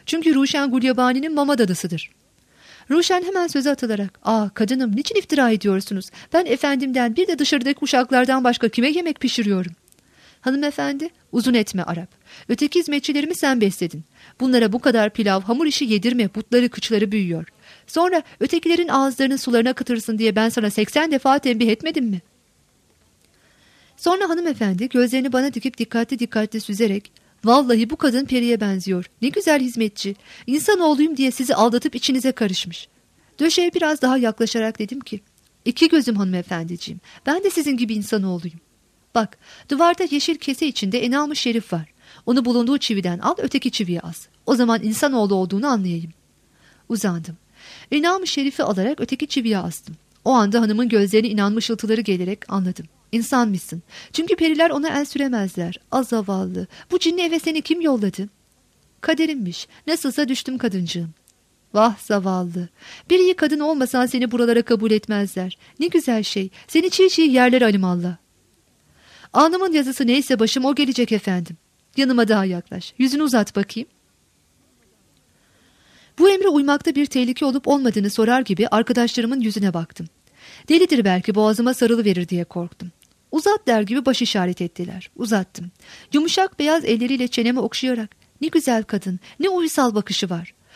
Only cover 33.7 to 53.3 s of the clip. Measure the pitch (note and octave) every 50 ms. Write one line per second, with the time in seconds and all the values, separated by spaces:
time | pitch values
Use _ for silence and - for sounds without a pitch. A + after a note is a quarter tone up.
33.7 | - F4+ E4+ D4+ D4+ C#4+ - B3+ B3+ C4+ A#3+ A3+ A3 - A3+ A3 - A#3 A3 A3
34.7 | A3+ - G#3+ G3+ B3+ C#4 B3 - - G3+ - _ _ _ _ _ _ _ _ -
35.7 | - - E4 D#4+ E4 D#4+ A#3 A#3+ A3+ G3+ G3+ F#3 F#3 F3+ F3 - F3+ E3 E3 E3
36.7 | F3 E3+ - - E3 F3+ - - - - _ C4 D4 F#4 G4 G4 - F4 D4 C#4+
37.7 | C4+ A#3 B3 G#3+ A3+ G#3+ G3+ - - G#3+ F#3+ F#3+ F3+ F3 E3 F3 D#3+ E3 _ _
38.7 | _ _ _ _ _ _ _ _ _ A#3+ A3 - - _ _ - - - - _
39.7 | C#4+ C4+ E4 E4+ F4 - F#4+ E4+ C#4+ C#4+ - - E4 D4 - - C4+ - E4 D4
40.7 | - - - F#3+ G3 B3 - A#3+ B3+ C#4+ D4+ D4 D4+ - - B3 A3+ A#3 G#3 -
41.7 | - E3 D#3+ - _ _ _ - - - _ - B3 C4+ A#3+ B3 A#3+ B3 A#3+ A#3+
42.7 | C#4 C#4 - - A3+ G3 F3+ G3 F3 F3 - A3 F4 - - B3+ - C4+ - B3+
43.7 | - - G#3+ F3 F3 E3+ - E3+ E3 - - _ _ _ _ - C4+ A#3 B3 A#3
44.7 | A3+ A3 - G#3+ A3 - - C#4+ C4 A#3+ G#3 G3 G3+ F#3+ F#3 F3 F#3+ G3 B3 D4
45.7 | B3+ G#3+ F#3+ F3+ E3+ E3 E3 E3 - _ _ _ _ _ _ _ _ _ _ _
46.7 | _ _ _ _ A3+ G#3 - G3+ F3 E3+ D#3+ E3+ E3 - _ _ _ _ - -
47.7 | - - - _ C#4 D4 D4+ E4+ F#4 F#4+ F#4 D#4 - D4 C4+ C#4 C4+ - D4+ -
48.7 | G#3 F#3 F#3 A#3+ D4+ - B3 - C4+ - D4+ - - C#4 A#3 A3+ G#3+ F#3+ - E3+
49.7 | D#3+ - - - D#3+ - _ _ _ _ _ A3+ C4 A#3+ G#3 G3+ G3+ A#3+ A3+ G#3+
50.7 | G#3+ G#3+ B3 A#3 A#3 G#3+ G3+ G3 G3 A3 A3+ A#3+ G#3 G#3 G3+ G3+ G#3 A3+ - -
51.7 | A#3 A3 - G#3 A3 A3+ A3+ G#3 F#3+ F3+ F3+ F3+ G3+ G#3 - - F#3+ G3 F#3 F#3
52.7 | F3 - D#3+ D#3+ _ _ _ _ - A#3 A3+ -